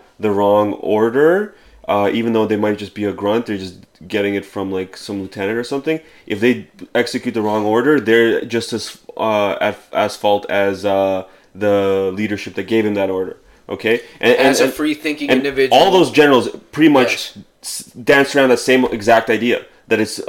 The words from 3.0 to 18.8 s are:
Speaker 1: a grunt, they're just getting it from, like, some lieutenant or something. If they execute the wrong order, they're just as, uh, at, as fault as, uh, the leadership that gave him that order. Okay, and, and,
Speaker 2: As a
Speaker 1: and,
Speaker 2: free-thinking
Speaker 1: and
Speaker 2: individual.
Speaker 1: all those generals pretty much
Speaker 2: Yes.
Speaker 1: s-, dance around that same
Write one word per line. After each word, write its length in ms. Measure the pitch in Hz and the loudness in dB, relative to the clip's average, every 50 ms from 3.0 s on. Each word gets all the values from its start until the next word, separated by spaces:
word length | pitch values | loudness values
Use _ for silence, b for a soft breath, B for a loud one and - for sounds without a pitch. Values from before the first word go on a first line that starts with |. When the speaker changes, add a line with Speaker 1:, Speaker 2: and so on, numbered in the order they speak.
| 104 | -6
Speaker 1:
a 80 | 101 92 | -6 -4
grunt, 320 | 95 101 101 107 117 120 | -4 -2 -2 -2 -2 -2
they're 120 | 113 104 95 | -4 -8 -8
just 200 | 95 92 87 92 - _ _ _ - 92 | -8 -12 -16 -18 -20 _ _ _ -16 -6
getting 280 | 104 104 101 101 101 | -4 -2 -2 -2 -2
it 100 | 98 98 | -4 -6
from, 260 | - - 104 98 95 | -8 -10 -8 -8 -6
like, 260 | 95 92 95 92 - - | -6 -6 -8 -8 -12 -18
some 240 | - - 101 98 | -12 -10 -10 -10
lieutenant 360 | 95 92 - 110 98 101 113 117 | -10 -10 -8 -6 -6 -4 -4 -4
or 60 | 120 | -6
something. 360 | - 135 139 135 160 160 160 b b b b b b | -6 -8 -6 -4 -4 -6 -6 b b b b b b
If 120 | 104 98 | -6 0
they 260 | 113 127 120 110 92 _ _ - 87 - - | 2 2 2 0 -4 _ _ -20 -18 -6 -2
execute 400 | 120 117 - - 120 - 123 107 | -2 -2 -2 -4 -6 -6 -4 -4
the 80 | 113 | -2
wrong 240 | 104 107 107 107 104 | -2 0 -2 -2 0
order, 340 | 107 107 120 123 147 156 135 | 0 0 2 2 2 2 2
they're 440 | 104 110 113 117 117 117 95 - - | 2 4 4 4 4 4 2 0 -2
just 280 | 120 117 117 110 - 120 | -4 -6 -6 -4 -4 -8
as, 240 | 107 - - - - _ - - - | -8 -8 -10 -14 -18 _ -20 -8 -6
uh, 360 | 110 110 107 104 104 98 85 - | -4 0 0 0 0 0 -2 -2
at, 180 | - 107 98 - - _ - | -2 -4 -4 -6 -14 _ -4
as 240 | - 107 101 - - | -2 -2 -2 -4 -2
fault 280 | - 104 104 101 - - | 0 0 0 0 -2 -4
as, 340 | - 101 98 98 98 90 98 | -2 0 0 0 -2 -2 -2
uh, 380 | 101 98 98 95 95 95 95 95 b b b b b b | -2 0 2 2 0 0 -2 -6 b b b b b b
the 580 | 95 104 104 101 101 98 98 98 95 95 95 92 | -4 0 0 2 2 2 0 0 0 -2 -2 -4
leadership 400 | 101 107 101 104 98 - 104 87 | -4 -4 -4 -4 -6 -8 -10 -10
that 80 | 98 95 | -10 -4
gave 220 | 90 113 113 107 | 0 0 0 2
him 80 | 107 104 | 0 0
that 160 | 101 98 95 | 0 -2 -2
order. 260 | 95 92 95 90 - _ b b b b b b | -2 -4 -4 -6 -8 _ b b b b b b
Okay, 320 | 101 - - 110 117 120 B B B B | -10 -4 -2 0 -2 -2 B B B B
and, 160 | - 117 123 - | 2 2 2 4
and, 100 | 135 135 | 4 2
Speaker 2:
As 140 | 131 - | 2 2
a 40 | 127 | 0
Speaker 1:
and, 80 | 135 - | 0 -2
Speaker 2:
free-thinking 560 | - 151 156 147 - - 156 147 - 143 139 | -4 -4 -4 -4 -4 -6 -8 -6 -6 -2 0
Speaker 1:
and 100 | 131 127 | 0 0
Speaker 2:
individual. 380 | 139 139 131 135 135 127 - 139 | 0 -2 0 0 0 4 4 4
Speaker 1:
all 140 | 170 190 | 4 6
those 180 | 185 185 165 127 | 4 4 2 4
generals 380 | 113 143 147 143 135 120 107 - - - _ _ | 4 4 6 6 6 4 2 0 -8 -12 _ _
pretty 160 | - 147 160 156 | 0 4 4 6
much 240 | 143 131 123 117 - - - - - | 6 6 4 2 -2 -6 -8 -14 -16
Speaker 2:
Yes. 20 | 101 - _ _ _ | -20 -20 _ _ _
Speaker 1:
s-, 180 | - - - - - - _ | -14 -14 -12 -14 -14 -16 _
dance 400 | 123 117 143 143 139 139 139 - 143 | -10 2 2 4 4 4 2 2 2
around 120 | 135 127 | 4 4
that 100 | 120 117 | 2 2
same 260 | - - 127 127 | 2 2 2 2